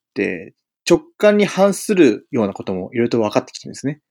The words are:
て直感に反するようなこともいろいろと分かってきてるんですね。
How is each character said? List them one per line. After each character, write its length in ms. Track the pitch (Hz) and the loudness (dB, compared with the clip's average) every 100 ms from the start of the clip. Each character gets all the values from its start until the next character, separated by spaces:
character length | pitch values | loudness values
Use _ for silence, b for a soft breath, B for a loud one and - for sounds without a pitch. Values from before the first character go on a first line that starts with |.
| _ | _
て 400 | - 95 87 101 - _ _ - | -6 -4 -6 -12 -20 _ _ 0
直 120 | 165 - - | 0 0 0
感 200 | 208 208 | 2 4
に 80 | 190 | 2
反 280 | - 202 | 2 0
す 200 | 190 - | 0 -2
る 340 | 190 139 101 - | 4 4 4 -4
よ 140 | 127 98 | -2 -2
う 20 | |
な 60 | |
こ 100 | - | -4
と 100 | - | -8
も 160 | 95 87 | -8 -6
い 40 | 117 | -4
ろ 60 | |
い 20 | 117 | -2
ろ 20 | |
と 100 | 117 | 0
分 100 | 107 | 0
か 120 | 131 | 0
っ 40 | 123 | -2
て 60 | |
き 80 | - | -8
て 60 | - | -18
る 60 | |
ん 20 | |
で 60 | 98 | -10
す 60 | 135 | -8
ね。 160 | 147 _ | -8 _